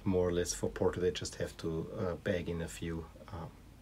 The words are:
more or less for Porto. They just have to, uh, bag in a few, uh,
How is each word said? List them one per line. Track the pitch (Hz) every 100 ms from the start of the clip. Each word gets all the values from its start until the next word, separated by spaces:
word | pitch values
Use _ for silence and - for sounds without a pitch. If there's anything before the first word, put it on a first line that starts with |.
| -
more | 92 90
or |
less | 87 87
for | - -
Porto. | - 92 -
They | 90
just | 87 98 -
have | 85 -
to, | 82 80 80 -
uh, | 90 82
bag | - 92 82
in | 85
a | 82
few, | - 82 82 78 - -
uh, | 85 82 - - -